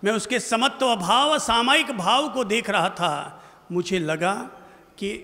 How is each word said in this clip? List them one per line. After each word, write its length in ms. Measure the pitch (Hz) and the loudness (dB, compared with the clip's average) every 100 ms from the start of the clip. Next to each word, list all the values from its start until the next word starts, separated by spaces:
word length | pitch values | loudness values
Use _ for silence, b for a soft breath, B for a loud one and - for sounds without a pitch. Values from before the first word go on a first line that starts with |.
मैं 80 | - | 2
उसके 280 | 339 - 240 | 0 0 -4
समत्व 560 | - 226 262 - 262 226 | 0 0 0 0 0 0
भाव, 420 | 175 233 285 302 | 2 4 4 2
सामायिक 540 | - 233 240 294 311 | 2 2 4 4 2
भाव 380 | 240 180 247 302 | -2 2 2 2
को 140 | 240 | -2
देख 260 | 220 214 226 | 0 -2 0
रहा 200 | 202 175 | 0 0
था। 520 | 185 170 147 147 - B B - | 0 -2 -2 -8 -14 B B -6
मुझे 280 | 175 175 190 | -4 -2 -2
लगा 340 | 156 160 175 208 247 - B B B - | -2 -2 -2 -2 -8 -16 B B B -10
कि 120 | 202 220 | -8 -8